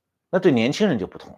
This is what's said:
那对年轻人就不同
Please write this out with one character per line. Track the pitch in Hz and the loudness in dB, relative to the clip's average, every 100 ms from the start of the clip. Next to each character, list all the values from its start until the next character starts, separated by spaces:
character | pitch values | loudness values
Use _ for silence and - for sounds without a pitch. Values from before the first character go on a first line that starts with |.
| _ _ _ | _ _ _
那 | 185 | 0
对 | 185 | 2
年 | 123 117 | 2 2
轻 | - 208 | 0 -2
人 | 117 | -2
就 | 92 | -6
不 | - | -12
同 | - | -20